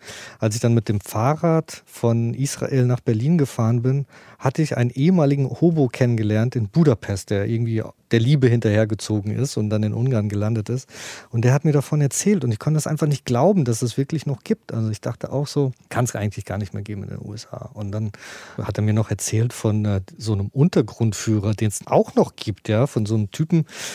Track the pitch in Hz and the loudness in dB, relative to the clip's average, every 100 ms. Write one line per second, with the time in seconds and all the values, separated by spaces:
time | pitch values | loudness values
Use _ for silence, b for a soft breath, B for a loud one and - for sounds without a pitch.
0 | B B B B 110 110 120 117 - 104 | B B B B -2 0 2 2 2 -2
1 | - - 120 156 170 160 156 - - - | -2 -2 0 2 2 2 0 -10 -20 -2
2 | 117 117 117 117 139 - - 139 123 123 | 0 2 0 -2 -4 -4 -2 2 2 2
3 | - 110 131 170 139 - 113 120 123 135 | 0 0 2 2 2 0 0 2 2 0
4 | 139 B B B 135 - 156 - 120 131 | -4 B B B -4 -2 -2 0 -2 2
5 | 151 185 143 143 131 120 170 160 131 - | 4 4 4 2 0 2 2 4 2 2
6 | 123 117 107 107 110 123 101 - 160 117 | 2 2 2 2 0 -2 -2 2 4 4
7 | - 98 - 101 104 117 117 113 - - | 0 -6 -2 -2 0 -2 -2 -2 -6 -12
8 | - 117 117 147 127 120 113 104 110 110 | 0 2 4 6 6 4 4 2 2 -2
9 | - 107 101 110 135 - 107 107 107 107 | -2 -4 -2 -4 -4 -2 -2 0 -2 -2
10 | 123 120 104 104 107 113 107 123 - B | 0 0 0 -2 -2 -2 -4 -6 -8 B
11 | B B B 120 120 139 160 147 - 151 | B B B 0 4 4 4 2 2 0
12 | 143 - - 208 127 110 - 156 - 156 | 0 0 0 2 0 -2 0 0 0 -2
13 | 156 139 - 120 160 202 123 113 123 - | 0 -2 0 2 4 4 2 0 -2 -2
14 | 139 160 151 131 - 226 - 113 110 107 | -4 -4 -4 -6 -4 -6 -4 -4 -4 -4
15 | 120 117 - 135 147 - 139 123 - - | -6 -8 -6 -4 -4 -2 -2 -4 -8 -2
16 | 123 110 104 - - 98 101 104 104 101 | -2 -2 -4 -6 -8 -6 -6 -8 -8 -10
17 | - 101 - 104 - - - - 104 107 | -10 -12 -12 -14 -14 -14 -14 -12 -8 -4
18 | 107 - B B B B 98 101 104 107 | -6 -8 B B B B -6 -2 2 2
19 | 110 101 - 110 120 - 113 107 104 98 | 0 -4 -2 0 -2 0 -2 0 0 -2
20 | 95 - 110 101 98 - 165 - 113 - | -4 -10 -4 -2 -2 2 2 4 0 0
21 | 113 104 - 107 101 104 107 - - 151 | -2 -2 0 0 0 0 -2 -4 0 2
22 | 220 - 196 - - 101 - 107 135 - | 2 2 0 -2 -8 -8 0 0 2 0
23 | 104 110 101 - 160 170 156 B B | 0 0 -2 -4 0 0 0 B B